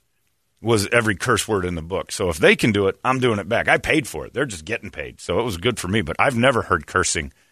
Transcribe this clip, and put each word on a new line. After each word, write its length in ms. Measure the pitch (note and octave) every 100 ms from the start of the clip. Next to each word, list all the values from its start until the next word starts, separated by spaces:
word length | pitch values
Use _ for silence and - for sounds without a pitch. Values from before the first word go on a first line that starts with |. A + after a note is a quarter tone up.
| _ _ _ _ _ _
was 260 | G#2+ A2+ G2
every 280 | A#2+ A2 F#2+
curse 320 | B2+ G#2+ -
word 160 | G2+ F2+
in 100 | E2+
the 60 |
book. 280 | D#2+ F#2 -
So 180 | - F#2
if 80 | D#2+
they 180 | D#3+ A3+
can 160 | B2+
do 160 | G2+ G2
it, 100 | -
I'm 160 | A#2+ C3
doing 180 | B2 G#2
it 100 | F2+
back. 200 | A2 E2
I 100 | D#3
paid 300 | - D3+ -
for 180 | D2+ A1+
it. 80 |
They're 120 | A2+ C#3+
just 180 | F2+ D#2
getting 240 | A#2 F#2+
paid. 300 | D#2+ C2 -
So 180 | - F2+
it 40 |
was 140 | A#2 E2+
good 220 | A2 A#2
for 80 | F2+
me, 120 | G#2+
but 140 | D2+ -
I've 160 | C3 A#2
never 280 | B2+ A#2
heard 240 | - F2 -
cursing. 440 | F#2 E2+ F2 C#2 - _